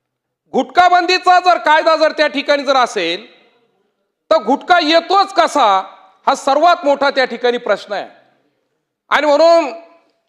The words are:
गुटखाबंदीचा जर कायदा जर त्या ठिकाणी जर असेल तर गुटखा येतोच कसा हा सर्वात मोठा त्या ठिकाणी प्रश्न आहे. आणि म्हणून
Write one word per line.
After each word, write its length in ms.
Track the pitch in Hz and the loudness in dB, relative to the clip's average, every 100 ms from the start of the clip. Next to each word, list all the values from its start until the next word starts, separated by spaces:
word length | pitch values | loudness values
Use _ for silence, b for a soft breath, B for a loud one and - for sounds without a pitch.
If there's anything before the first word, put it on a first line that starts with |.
| _ _ _ _ _ | _ _ _ _ _
गुटखाबंदीचा 840 | 233 254 - 359 349 349 370 359 359 | -6 -2 2 2 2 0 0 2 2
जर 180 | 359 339 | 2 0
कायदा 360 | 302 311 330 311 | 2 0 2 0
जर 160 | 311 | 0
त्या 140 | 311 302 | 0 -4
ठिकाणी 340 | 277 285 285 | -2 -2 -2
जर 120 | 262 269 | 0 0
असेल 500 | 233 202 165 185 240 _ _ _ _ _ _ _ _ _ - | -2 -4 -6 -6 -12 _ _ _ _ _ _ _ _ _ -2
तर 120 | 320 | -2
गुटखा 340 | 214 269 - 349 | 0 -2 0 0
येतोच 500 | 302 330 330 392 381 | 2 0 0 0 0
कसा 320 | 370 311 294 220 190 190 - _ _ - | 0 0 2 2 0 -4 -14 _ _ -4
हा 80 | 269 | -2
सर्वात 480 | 277 285 339 339 | 0 2 2 2
मोठा 260 | 285 277 277 | 0 0 -2
त्या 140 | 277 | -2
ठिकाणी 340 | 254 233 240 240 | -4 -2 -4 -2
प्रश्न 340 | 240 196 - | -4 -6 -6
आहे. 160 | 190 113 _ _ _ _ _ _ _ _ _ - | -10 -12 _ _ _ _ _ _ _ _ _ -4
आणि 160 | 247 294 | -2 2
म्हणून 460 | 285 330 330 277 226 - _ _ _ | 2 4 4 0 -8 -18 _ _ _